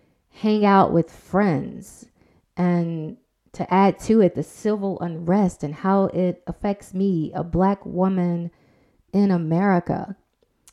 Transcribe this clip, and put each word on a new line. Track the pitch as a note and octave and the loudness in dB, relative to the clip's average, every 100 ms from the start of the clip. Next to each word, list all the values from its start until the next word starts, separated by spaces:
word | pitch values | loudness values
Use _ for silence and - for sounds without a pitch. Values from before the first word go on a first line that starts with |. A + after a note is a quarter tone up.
| _ _ _ | _ _ _
hang | - G#3+ G#3+ | -6 0 2
out | G#3 G3 - | 4 4 4
with | E3 D#3+ | 2 0
friends. | - - F#3 G#3 C#3 C#3 - - - - _ _ _ _ - | -6 -4 0 2 0 -4 -12 -18 -20 -20 _ _ _ _ -4
And | F3 F3 E3+ E3 D#3 - _ _ _ | 0 0 -2 -6 -10 -14 _ _ _
to | - F3+ | -10 0
add | F#3 G3 F#3+ | 4 4 2
to | - A3 | 2 4
it, | F#3 - | 4 2
the | |
civil | E3+ - G#3+ G#3+ G3 - | -10 -6 -4 -4 -4 -6
unrest | F3 D#3+ E3 G3 F#3 - | -8 -6 -2 2 0 -2
and | D3 | -10
how | D3+ F#3+ G3 G3 | -6 0 2 0
it | E3+ F3+ F3 - | 0 -2 -4 -10
affects | - G#3 G3+ - | -8 -6 -6 -8
me, | F#3 G3 E3+ D3+ | -4 -2 -2 -4
a | F3+ | -6
black | E3+ E3+ F#3+ G3 | -4 0 0 0
woman | - F3 F#3+ F#3 F3 E3+ E3+ - _ _ _ _ _ | -6 -2 -2 0 -2 -4 -8 -14 _ _ _ _ _
in | G3 G3+ | 0 2
America. | F3 D#3+ E3 G3+ F3+ - - - G3 _ _ _ _ _ | 0 0 0 2 0 0 -6 -6 -14 _ _ _ _ _